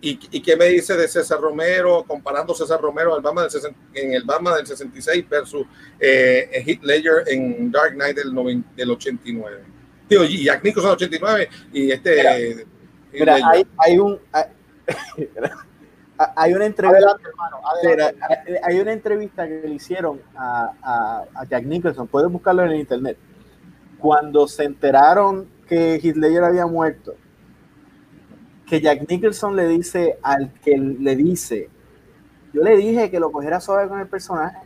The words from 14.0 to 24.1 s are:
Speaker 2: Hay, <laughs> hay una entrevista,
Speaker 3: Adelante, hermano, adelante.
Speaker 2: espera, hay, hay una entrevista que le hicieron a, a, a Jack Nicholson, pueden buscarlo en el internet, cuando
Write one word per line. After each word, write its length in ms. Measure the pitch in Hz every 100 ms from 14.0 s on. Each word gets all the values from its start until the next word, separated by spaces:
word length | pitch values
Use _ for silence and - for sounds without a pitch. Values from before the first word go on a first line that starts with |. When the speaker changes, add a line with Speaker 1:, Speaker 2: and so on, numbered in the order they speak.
| 202 202 _
Speaker 2:
Hay, 100 | 151 156 _ _ _ -
<laughs> 380 | 165 - - 143 - 127 - - _ - _ _ _ 156 -
hay 180 | 160
una 120 | 185 208
entrevista, 320 | 214 196 190 202
Speaker 3:
Adelante, 220 | 196 -
hermano, 280 | - 165 - 143
adelante. 520 | 170 170 156 151 -
Speaker 2:
espera, 240 | 156 160 -
hay, 280 | 175 175 180
hay 40 |
una 100 | 202
entrevista 540 | 220 214 208 208 - 170
que 140 | 160 156
le 60 | 147
hicieron 460 | - 185 170 139 - -
a, 380 | 127 120 117 -
a, 400 | 131 120 110 113 -
a 120 | - 131
Jack 160 | 127
Nicholson, 440 | 123 165 175 135 120
pueden 260 | 139 165
buscarlo 300 | 175 190 180 180
en 60 |
el 80 | 156
internet, 360 | 147 123 131 - _ - - _ - - _ -
cuando 460 | 151